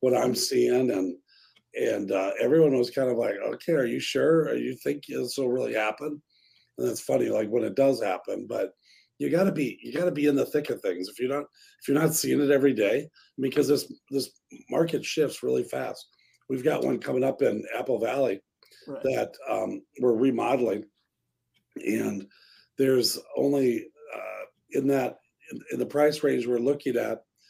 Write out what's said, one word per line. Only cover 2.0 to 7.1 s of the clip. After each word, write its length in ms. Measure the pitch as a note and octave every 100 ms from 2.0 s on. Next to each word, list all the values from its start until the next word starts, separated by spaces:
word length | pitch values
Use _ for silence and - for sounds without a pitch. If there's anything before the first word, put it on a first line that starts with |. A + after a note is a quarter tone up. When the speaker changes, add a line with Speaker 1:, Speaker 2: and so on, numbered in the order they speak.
| G2
Speaker 1:
uh, 200 | G2+ F#2+ A2
everyone 380 | A#2+ D#3+ D3+ C3
was 140 | B2
kind 180 | C#3 B2+
of 80 | A#2
like, 180 | A2+ G2+
"Okay, 300 | G#2+ - -
are 120 | D#3 A#2+
you 140 | -
sure? 440 | - - C#3+ E3
Are 120 | D3 A#2+
you 200 | A#2+ B2+
think 300 | C#3 D3 -
this 300 | C3 B2+ -
will 120 | B2+
really 240 | B2+ A#2+
happen?" 480 | A2+ G#2+ - D3 D3 _ _ _ _ _ -
And 100 | B2+
that's 140 | A2
funny, 280 | -